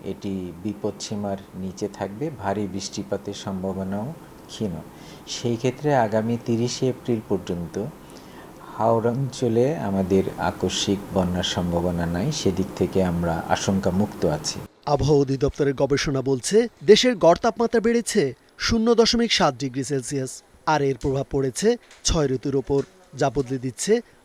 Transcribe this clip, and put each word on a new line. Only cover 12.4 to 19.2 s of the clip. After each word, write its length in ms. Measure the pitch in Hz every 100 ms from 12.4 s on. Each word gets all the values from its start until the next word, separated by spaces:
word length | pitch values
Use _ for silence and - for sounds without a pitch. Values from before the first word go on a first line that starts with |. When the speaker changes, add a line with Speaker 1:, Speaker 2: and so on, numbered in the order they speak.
| - 90 95 -
Speaker 1:
থেকে 200 | 92 95 92
আমরা 220 | 85 85 85 - 90
আশঙ্কা 360 | - 98 95 90
মুক্ত 220 | 101 - 87 76
আছি। 200 | - - - _ -
Speaker 2:
আবহাওয়া 280 | 143 131 147
অধিদপ্তরের 520 | 135 135 139 - 139 135
গবেষণা 400 | 135 139 - 135 127
বলছে, 280 | 135 - 208 233 _ 151
দেশের 240 | 208 254 208
গড় 160 | 165 226
তাপমাত্রা 380 | 233 220 233 233 208
বেড়েছে 360 | 233 - 214 139 - _ - -
শূন্য 220 | 226 220 226
দশমিক 320 | 220 233